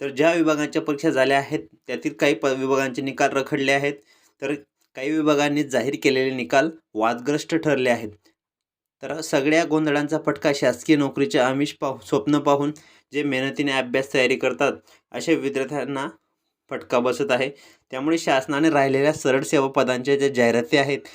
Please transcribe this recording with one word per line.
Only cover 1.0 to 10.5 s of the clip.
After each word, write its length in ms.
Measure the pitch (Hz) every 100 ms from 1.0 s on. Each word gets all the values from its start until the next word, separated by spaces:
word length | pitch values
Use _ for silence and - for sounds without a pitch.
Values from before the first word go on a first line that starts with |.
| 160
झाल्या 280 | 131 131 139
आहेत 220 | 135 151 - _ -
त्यातील 260 | 120 151
काही 200 | 143 147
प-, 120 | 151 143
विभागांचे 560 | 131 131 135 135 127
निकाल 280 | 135 127 139
रखडले 400 | 135 131 147 135
आहेत, 220 | 139 139 147 _ _ _ -
तर 120 | 135 147 - _ _ -
काही 160 | 139
विभागांनी 520 | 156 151 143 147 147
जाहीर 320 | 139 123 120 143
केलेले 320 | 143 131 131 131
निकाल 340 | 120 139 151 - _
वादग्रस्त 600 | 107 113 120 127 151 - 165
ठरले 340 | 156 131 127
आहेत. 200 | 117 107 101 _ _ _ _ _ _ _ _
तर 180 | 135 151
सगळ्या 440 | 156 151 143 156 160
गोंधळांचा 520 | 156 156 143 147 156 151
फटका 260 | 143 156